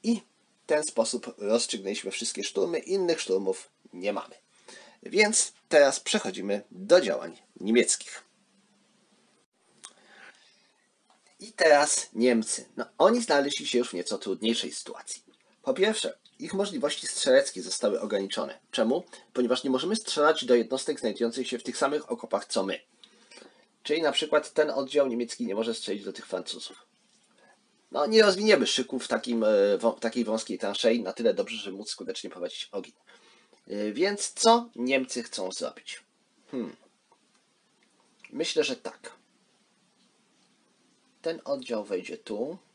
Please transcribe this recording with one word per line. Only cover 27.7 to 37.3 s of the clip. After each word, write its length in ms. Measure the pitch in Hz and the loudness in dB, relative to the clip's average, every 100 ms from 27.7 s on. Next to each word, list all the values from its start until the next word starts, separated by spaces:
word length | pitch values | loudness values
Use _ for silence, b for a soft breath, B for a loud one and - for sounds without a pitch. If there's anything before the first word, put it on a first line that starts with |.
| _ _ | _ _
No, 140 | - 208 | -2 4
nie 160 | 220 | 6
rozwiniemy 440 | 208 185 214 185 113 | 6 6 6 6 4
szyku 320 | - 127 131 | 0 -2 -6
w 100 | - | -4
takim, 360 | 110 123 117 | -4 -2 0
e, 340 | 107 104 101 98 | 4 4 4 4
wą-, 200 | 117 - | 2 0
takiej 260 | 117 123 | -4 -2
wąskiej 340 | 110 110 - 95 | 0 -2 -4 -6
transzei 440 | 101 101 117 120 | -6 0 2 2
na 100 | 92 | -2
tyle 220 | 95 117 | 0 0
dobrze, 220 | 95 95 110 | 0 -4 -6
żeby 200 | 101 95 | -10 -12
móc 140 | 107 | -10
skutecznie 400 | - 87 - 92 | -10 -8 -8 -10
prowadzić 380 | 90 87 - - | -10 -10 -10 -10
ogień. 220 | 101 90 _ _ b b b b b _ | -10 -10 _ _ b b b b b _
E, 260 | 104 107 | -4 -4
więc 400 | 107 190 202 - | 0 -2 -2 -6
co 360 | - 226 233 233 - | 2 4 4 2 -6
Niemcy 460 | 123 135 127 123 | 0 0 0 -8
chcą 300 | 113 - 92 | -8 -8 -8
zrobić? 500 | - - - - - _ _ _ _ _ | -6 -8 -10 -16 -18 _ _ _ _ _
Hmm. 260 | 135 107 - _ _ _ _ _ | -8 -8 -12 _ _ _ _ _